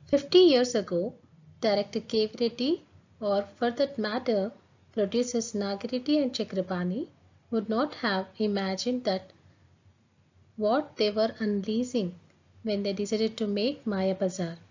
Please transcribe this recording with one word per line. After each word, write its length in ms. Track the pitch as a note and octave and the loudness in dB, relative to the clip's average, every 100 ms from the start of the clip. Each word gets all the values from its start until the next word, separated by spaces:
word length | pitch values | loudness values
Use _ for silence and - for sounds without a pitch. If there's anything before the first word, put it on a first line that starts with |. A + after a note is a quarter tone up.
| - | 2
Fifty 280 | C#4 C#4+ F4+ | 0 6 8
years 360 | F4+ B3+ B3 | 8 8 4
ago, 380 | A#3 F#3+ F3 G3+ - _ - - - | 0 0 -2 -2 -8 _ -20 -20 -4
director 400 | A3+ G3+ G#3 A3+ | 0 0 0 -6
K 260 | A3 A3+ G#3+ | -2 0 0
V 100 | - | 0
Reddy, 420 | A#3 A#3 B3+ F4 - - _ _ | -4 0 -2 -2 -4 -20 _ _
or 240 | G#3 G3+ G3+ - | 0 0 -2 -2
for 120 | A#3+ | -4
that 260 | A#3+ C#4 C#4 | 0 -2 0
matter, 540 | G#3+ A3+ B3+ G#3+ G3 - _ _ _ | -4 -2 0 0 0 -6 _ _ _
producers 580 | - G3+ A#3 A#3+ A#3 A3 | -2 0 0 0 -2 -4
Nagireddy 640 | G#3 G3+ G3 A3+ B3+ B3+ D4+ | -4 -4 -4 -4 -6 0 2
and 100 | C4+ | 2
Chakrapani, 760 | B3+ G#3+ F#3+ F#3 F#3 F3+ F#3+ E4+ - - _ _ | -2 -4 -4 -2 -2 -2 -2 -6 -12 -20 _ _
would 180 | A3+ A3 | -4 -2
not 280 | A3 D4 - | -2 -2 -2
have 280 | A#3+ F#3+ G3 - | -2 -2 -4 -4
imagined 680 | G#3+ G3 F#3+ F#3+ B3 B3+ | -2 0 -2 -2 -2 -2
that 280 | A#3+ F#3 - - - _ _ _ _ _ _ _ _ _ _ - | -2 -4 -6 -20 -20 _ _ _ _ _ _ _ _ _ _ -2
what 400 | G#3 B3+ D4 - | 2 2 0 -2
they 140 | G#3 | 0
were 220 | G#3 A3+ A3 | 2 0 0
unleashing 760 | G#3+ G#3 F#3+ A3 B3 B3 F3+ F3+ _ _ _ - | -2 -2 -2 -2 0 -2 -2 -6 _ _ _ -10
when 200 | A3+ G3+ | -4 -2
they 100 | G3+ | -2
decided 420 | G3 G#3 G#3+ A3 A3 | -2 -2 0 -2 -2
to 100 | G#3+ | -2
make 400 | G3+ A3+ D4 - | 0 -2 -2 -4
Maya 280 | G3 F#3+ | 0 0
Bazar 420 | F#3 F#3 F3+ E3+ E3+ - | 0 -2 -2 -6 -6 -16